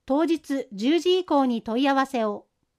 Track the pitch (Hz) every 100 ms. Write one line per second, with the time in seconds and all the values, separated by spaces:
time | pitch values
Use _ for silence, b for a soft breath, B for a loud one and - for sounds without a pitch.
0 | - 277 320 320 - 277 - 196 240 339
1 | 359 370 359 285 262 233 233 233 277 277
2 | 269 240 220 208 - _ _